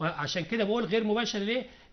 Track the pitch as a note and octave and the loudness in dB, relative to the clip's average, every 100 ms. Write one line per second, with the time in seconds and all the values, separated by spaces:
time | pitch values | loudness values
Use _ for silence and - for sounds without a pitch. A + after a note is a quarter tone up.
0 | D3+ D3 C#3+ F#3 D#3+ A3+ G3+ A#3 G#3+ A3 | -2 -2 -4 -4 -2 0 2 2 2 2
1 | G#3+ G#3+ A#3 G#3+ G3+ B3 - - - | 2 2 0 -2 0 -2 -4 -12 -10